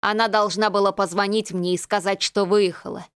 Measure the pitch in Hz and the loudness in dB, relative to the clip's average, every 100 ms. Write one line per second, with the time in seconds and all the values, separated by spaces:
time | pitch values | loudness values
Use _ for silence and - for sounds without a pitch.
0 | 202 214 226 214 208 175 214 202 196 190 | -2 0 2 2 0 0 0 2 0 0
1 | 190 175 196 220 208 180 175 180 - 208 | -2 0 0 0 -2 -4 -2 -2 0 -2
2 | 185 196 - - 190 208 190 175 - 175 | 0 -2 -2 -2 2 4 2 0 -12 -12
3 | 170 | -14